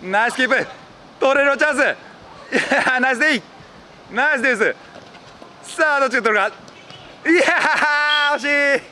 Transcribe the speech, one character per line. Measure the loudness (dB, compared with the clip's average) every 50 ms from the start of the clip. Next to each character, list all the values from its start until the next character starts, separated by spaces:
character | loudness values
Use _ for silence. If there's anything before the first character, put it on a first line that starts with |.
ナ | -10 -2 -2 0 0 0
イ |
ス | -2
キ | -2 -2
ー | 0
プ。 | 0 0 -2 -4 -10 -20 -20 -20 -20 -20 -20 -20 -8 -2
取 | 0 2 2 4
れ | 2
る | 2 2
チ | 0 0
ャ | 0
ン | 0 0
ス。 |
い | 0 0 -2 -4 -10 -20 -20 -20 -20 -20 -20 -20 -16 -4 -4 -4 -2 0 -2
や | 0 0 0 0 0
ー、 |
ナ | 0 0
イ | 0
ス | 0
で | 0 0 0
い | 0
い。 | -4 -8 -20 -20 -20 -20 -20 -20 -20 -20 -20 -20 -20 -10
ナ | -4 -2 0 0 0
イ | 0
ス |
で | 0 0 0 2
す。 | 0 -2 -2 -4 -12 -20 -20 -20 -20 -20 -20 -20 -20 -20 -20 -20 -20 -20 -20 -20 -18 -16 -4 -2
さ | 0 0 2
あ、 | 2
ど | 0 0
っ |
ち | -2 0
が | 0
取 | 0 0 2
る | 0
か。 | -2 -4 -8 -20 -20 -20 -20 -20 -20 -20 -20 -20 -20 -20 -8 0 2
い | 4
や | 4 4 2 2 2 2 0 0 2 0 0 0 0 0 0 0 0 0 0 0
ー、 |
惜 | -2 -2 0 0 0 2 2 0 -2
し |
い。 | -2 -8